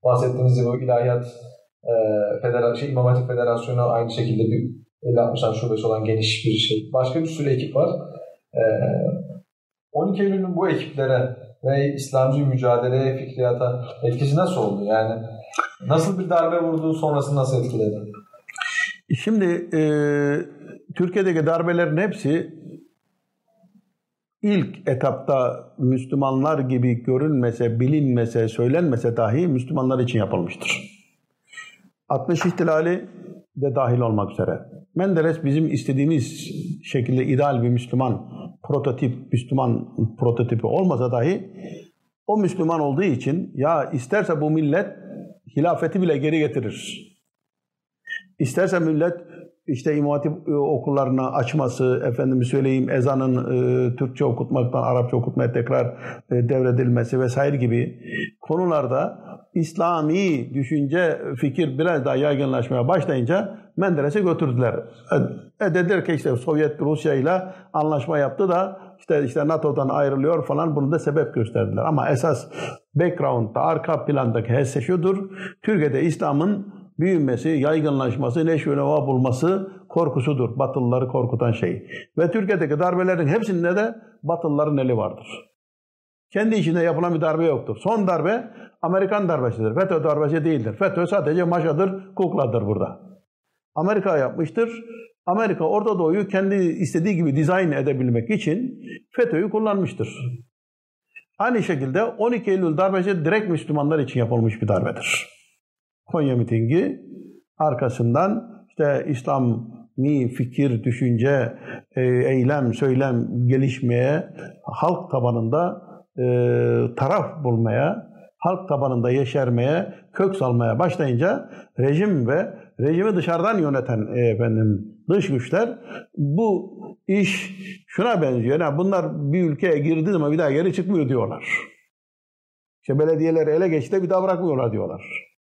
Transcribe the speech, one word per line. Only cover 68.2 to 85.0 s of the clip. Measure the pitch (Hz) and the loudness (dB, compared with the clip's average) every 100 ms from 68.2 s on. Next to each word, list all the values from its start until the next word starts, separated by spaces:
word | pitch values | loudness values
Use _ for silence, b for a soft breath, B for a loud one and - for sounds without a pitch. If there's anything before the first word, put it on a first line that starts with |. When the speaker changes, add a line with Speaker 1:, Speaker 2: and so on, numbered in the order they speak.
| 139 - 196 | 0 0 2
Speaker 2:
da | 175 196 - B B | 2 0 -6 B B
işte, | - 156 | 0 0
işte | 135 127 147 | 2 0 0
nato'dan | 160 151 139 135 | 2 0 0 0
ayrılıyor | 147 143 139 135 165 - | 2 2 2 2 0 0
falan | 147 165 147 | -2 0 0
bunu | 139 | 0
da | 156 | 0
sebep | 156 147 147 | 0 0 0
gösterdiler. | - 107 113 104 101 - | 0 -2 0 -2 0 0
Ama | 151 127 | 0 2
esas | 147 165 - - B B B _ 143 | 0 2 -2 -4 B B B _ 0
background'da, | 175 - 143 127 107 120 | 0 0 0 0 -2 0
arka | 151 160 160 156 - | 0 0 -2 -2 0
plandaki | 143 123 113 104 | 0 0 0 0
hesse | 120 135 147 | 0 2 -2
şudur. | 120 180 175 196 196 B B B | 0 0 2 0 -4 B B B
Türkiye'de | - 214 151 135 | 0 2 2 2
İslam'ın | 165 151 156 143 175 202 - B B - | 0 0 0 2 2 0 -4 B B -2
büyümesi, | 170 180 139 120 160 | 2 2 2 0 0
yaygınlaşması, | 156 139 156 151 139 131 120 127 120 160 | 0 2 2 2 0 0 0 -2 0 2
neşve | 160 151 143 | 0 0 0
neva | 139 151 139 | 2 2 2
bulması | 127 127 123 165 190 190 B B | 2 2 2 2 0 -2 B B
korkusudur. | - 165 - 123 139 120 113 | 0 0 0 0 0 0 0
Batılıları | 131 139 123 127 123 | -2 0 0 0 0
korkutan | 127 117 113 120 | 0 0 0 0
şey. | 110 90 95 B B B - | 0 0 -2 B B B 0
Ve | 165 | 2
Türkiye'deki | 226 196 196 156 151 | 2 0 0 0 2
darbelerin | 180 180 185 180 147 | 2 2 2 2 2
hepsinde | 196 214 180 170 185 | 2 2 0 2 2
de | 220 226 B B | 0 -4 B B
Batılıların | 143 170 170 147 151 143 | -4 -2 0 0 2 2
eli | 127 | 2
vardır. | 117 | 2